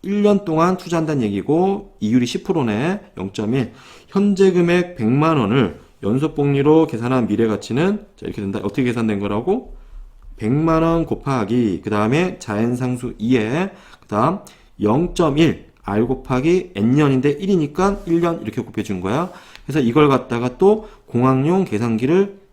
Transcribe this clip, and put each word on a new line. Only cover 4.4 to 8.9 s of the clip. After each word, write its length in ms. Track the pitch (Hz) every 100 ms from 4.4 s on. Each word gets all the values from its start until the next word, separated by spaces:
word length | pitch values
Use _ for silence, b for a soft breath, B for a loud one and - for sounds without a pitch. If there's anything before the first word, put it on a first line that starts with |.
| 190
금액 440 | 175 170 175 175 -
백만 420 | 110 131 156 156
원을 420 | 101 127 104 B B _
연속 320 | 98 123 151 147
복리로 500 | 143 139 143 160 156
계산한 400 | 113 120 131 107
미래 220 | 101 113
가치는, 580 | 101 - 117 180 208 - _
자, 120 | -
이렇게 120 | -
된다. 200 | 98 98
어떻게 220 | 98 101
계산된 360 | 123